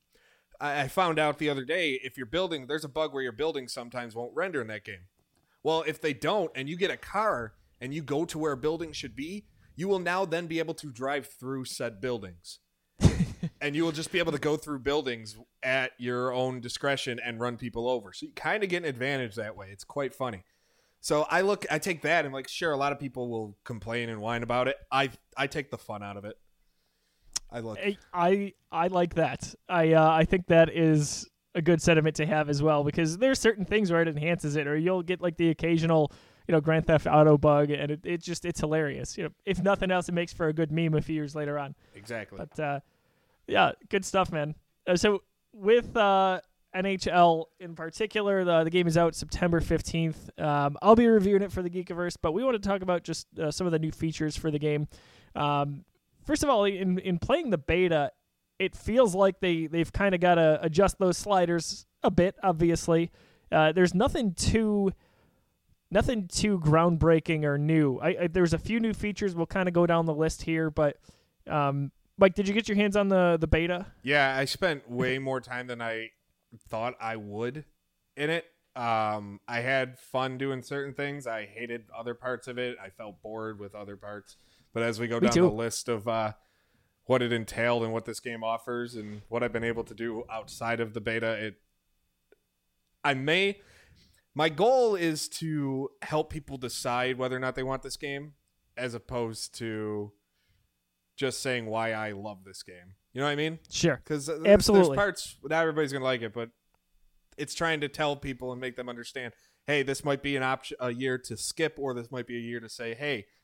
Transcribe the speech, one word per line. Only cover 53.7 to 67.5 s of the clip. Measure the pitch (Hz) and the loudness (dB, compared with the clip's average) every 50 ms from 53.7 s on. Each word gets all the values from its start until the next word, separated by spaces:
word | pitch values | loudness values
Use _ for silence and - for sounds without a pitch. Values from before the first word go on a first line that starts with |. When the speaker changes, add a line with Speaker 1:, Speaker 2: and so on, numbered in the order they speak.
Speaker 2:
the | 165 160 | 0 0
new | 156 156 | 0 -2
features | - - 165 160 156 - 156 151 - | -4 -2 -4 -4 -2 -2 -4 -4 -4
for | - - 160 | -2 -4 -2
the | 147 147 | -2 0
game. | 147 151 147 147 151 - - - _ - - - _ _ - | 0 0 0 0 -2 -4 -8 -20 _ -20 -20 -20 _ _ -6
Um, | - 147 147 143 143 143 147 143 - - _ _ _ _ _ _ _ - | -4 -2 0 0 0 0 -2 -4 -10 -14 _ _ _ _ _ _ _ -4
first | - 311 - | -4 -2 0
of | 302 285 | 2 2
all, | 254 208 202 | 4 4 4
in, | 202 202 180 196 185 180 185 | 2 0 0 0 0 0 0
in | - 190 175 170 | 0 -2 -2 -2
playing | - - 262 349 330 240 | 0 0 0 0 2 0
the | 190 151 | -2 -2
beta, | - - 160 180 185 175 165 151 143 110 - _ _ _ _ _ _ _ _ - | 0 0 2 2 2 2 2 2 0 -2 -6 _ _ _ _ _ _ _ _ -4
it | 190 180 - | -4 -4 -4
feels | - - - 220 254 254 202 170 | -6 -6 0 4 4 4 4 4
like | 190 196 196 185 - | 4 4 4 2 2
they, | 196 180 170 165 160 | 0 0 0 2 4
they've | 147 156 170 160 - | 4 4 4 4 0
kinda | - - 202 202 185 175 | 0 0 2 2 2 4
gotta | 180 180 175 170 160 156 156 - | 6 6 6 8 8 6 6 4
adjust | 170 165 147 185 196 175 - - | 2 0 4 4 4 4 4 2
those | 190 180 170 - | 2 2 2 0
sliders | - 208 202 185 175 170 170 165 - - - - - _ _ - | 0 2 2 4 4 4 2 -2 -2 -4 -10 -12 -14 _ _ -2
a | - 233 | 0 2
bit, | - - 175 196 - - | 4 4 2 2 0 -2
obviously. | - 190 170 156 170 170 165 160 - 170 165 165 170 - _ _ _ _ _ _ _ - | 0 0 0 2 2 2 2 0 2 2 2 2 2 -2 _ _ _ _ _ _ _ 0
Uh, | - 156 156 156 | 2 4 4 4
there's | 156 185 180 175 170 | 4 4 4 4 4
nothing | 180 233 262 - 320 233 196 | 2 2 2 2 0 -2 -2
too, | 165 - - - - 226 220 214 208 202 196 190 - _ _ _ _ _ _ _ _ _ _ _ _ _ _ _ _ _ _ - | -2 0 0 2 4 4 4 4 2 2 2 0 -2 _ _ _ _ _ _ _ _ _ _ _ _ _ _ _ _ _ _ 0
nothing | - 202 - 277 254 214 185 170 | 0 2 2 2 0 -2 -4 -4
too | - - - 214 202 175 | -2 0 2 2 2 2
groundbreaking | 156 151 147 165 170 175 170 151 151 165 165 160 - - 165 156 151 | 4 4 6 6 6 4 4 4 6 6 6 4 4 0 -2 0 0
or | 147 | 0